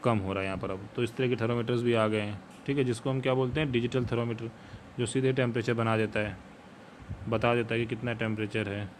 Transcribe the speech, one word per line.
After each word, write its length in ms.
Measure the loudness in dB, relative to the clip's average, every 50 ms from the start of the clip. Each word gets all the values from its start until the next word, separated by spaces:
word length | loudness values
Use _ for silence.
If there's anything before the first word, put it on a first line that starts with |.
| 4
कम 140 | 4 2
हो 160 | 2 0 0 -2
रहा 80 | -2
है 60 | -2
यहाँ 100 | -2 -2
पर 140 | -4 -4 -4
अब। 160 | -6 -6 -8 -8 -2
तो 80 | -2 -2
इस 120 | -2 0
तरह 140 | 0 0 0
के 60 | 2
thermometers 460 | 2 2 0 2 0 0 0 0 2
भी 120 | 4 4 4
आ 120 | 6 4
गए 140 | 4 2 2
हैं, 200 | 0 -2 -6 -8 -10 -16 -18 -10 -4
ठीक 120 | -2 2
है, 60 | 2 2
जिसको 260 | 2 0 0 0 0
हम 120 | 0 2
क्या 120 | 2 2 2
बोलते 260 | 2 2 2 2 0
हैं, 120 | 0 2
Digital 340 | 2 2 2 2 2 0 0
thermometer, 440 | 2 0 0 0 -2 -2 -4 -6 -10 -10 -12 -18 -16 -16 -16 -16 -14 -4 -4
जो 60 | -4
सीधे 260 | 0 0 2 2 4 4
temperature 400 | 4 2 2 2 0 2 2 2
बना 200 | 2 4 4 4
देता 220 | 4 2 2 0 -2
है, 180 | -2 -2 -6 -10 -14 -18 -20 -20 -20 -20 -20 -20 -20 -20 -20 -20 -10 -10 -10 -8 -2 -2
बता 240 | 0 2 4 4 4
देता 200 | 4 2 0 0
है 40 | 0
कि 60 | 0
कितना 260 | -2 -4 -4 -2 -4 -2
temperature 540 | -2 -2 -2 0 -2 -2 -2 -2 -2 -2 -2
है। 200 | -2 -4 -6 -8 -10 -16